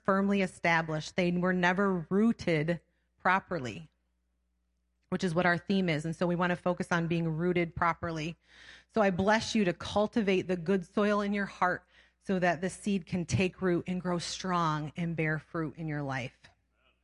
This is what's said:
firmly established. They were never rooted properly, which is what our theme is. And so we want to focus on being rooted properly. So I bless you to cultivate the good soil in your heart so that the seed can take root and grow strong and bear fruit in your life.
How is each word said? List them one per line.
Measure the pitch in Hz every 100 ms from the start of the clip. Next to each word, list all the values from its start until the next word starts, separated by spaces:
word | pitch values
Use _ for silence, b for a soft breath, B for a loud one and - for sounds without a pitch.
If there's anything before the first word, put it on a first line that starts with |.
firmly | - 196 196 202
established. | 185 - 175 165 160 156 - -
They | 175
were | 175 180
never | 180 175 185 202 180 156
rooted | 190 226 - 180 156 156 175 - _ _ _
properly, | 185 190 - 170 120 107 156 _ _ _ _ _ _ _ _ _ _ _ _
which | 180
is | 190
what | 165 180
our | 170
theme | - 196 180
is. | 151
And | 165
so | - 175
we | 175
want | 180
to | 175
focus | 180 170 -
on | 170 165
being | 170 165
rooted | 156 180 175 170
properly. | - 170 165 170 160 156 - B B B B _
So | 226
I | 196
bless | 175 196 220 -
you | 226
to | 180
cultivate | 165 - 202 214 240 196 185 175
the | 180
good | 160 196 -
soil | 220 208 208
in | 202
your | 202 190
heart | - 180 165 b b b b -
so | 185
that | 180 160
the | 185
seed | - 214 196 -
can | 180
take | 165 - 185 -
root | 185 175 -
and | 180
grow | 180 175
strong | - - 185 180 160 151 151 -
and | 170 160
bear | 156 156
fruit | - 165 156 165
in | 160
your | 147
life. | 139 131 127 - - _ _ _ _ _